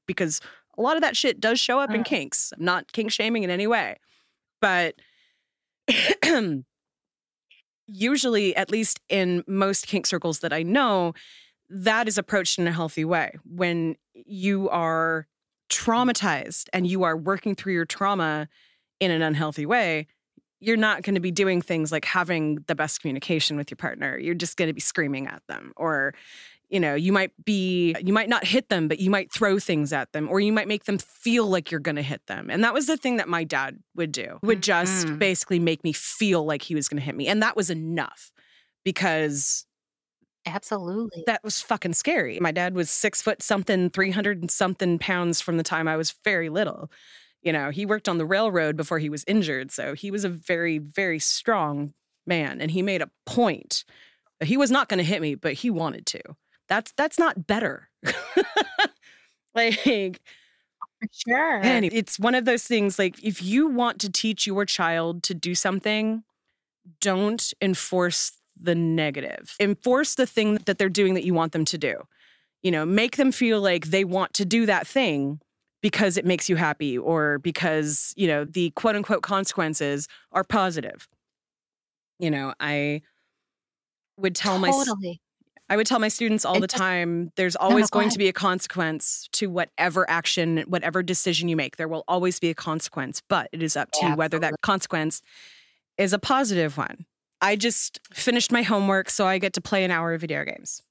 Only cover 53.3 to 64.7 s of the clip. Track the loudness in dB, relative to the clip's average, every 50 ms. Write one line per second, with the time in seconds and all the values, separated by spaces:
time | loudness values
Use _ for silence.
53.3 | 0 2 2 2 2 -2 -4 -6 -6 -6 -6 -8 _ -20 -20 -20 _ _ _ _
54.3 | _ _ -2 0 2 2 4 4 4 2 2 2 0 0 2 0 0 0 -2 -4
55.3 | -4 -2 -4 -4 -4 -2 -2 -2 -2 -2 -2 -4 -6 -6 -8 -8 -8 -8 -12 -14
56.3 | -18 -20 _ _ _ _ _ _ -2 -2 -2 -4 -2 -2 -2 0 2 2 2 2
57.3 | 2 -2 -4 -2 -2 -2 -2 -4 -4 -6 -12 _ _ _ -4 -4 -4 -4 -6 -2
58.3 | 0 0 0 2 0 -2 -2 -2 0 0 0 0 -2 _ _ -20 -20 _ _ _
59.3 | _ _ _ _ _ 2 2 2 2 2 2 2 2 2 0 -2 -6 -8 _ -20
60.3 | -20 -20 _ _ _ _ _ _ _ _ -18 -18 _ _ -12 -10 -10 -8 -2 0
61.3 | 2 2 2 2 0 2 2 4 4 4 2 2 0 0 0 -2 -2 0 2 2
62.3 | 2 4 2 2 2 0 2 2 2 2 4 2 2 2 0 0 0 -2 -4 -4
63.3 | -4 -2 -2 0 2 4 4 4 2 2 0 0 0 -2 -6 -4 -4 -2 -2 -2
64.3 | -2 -2 -2 -2 0 -2 0 0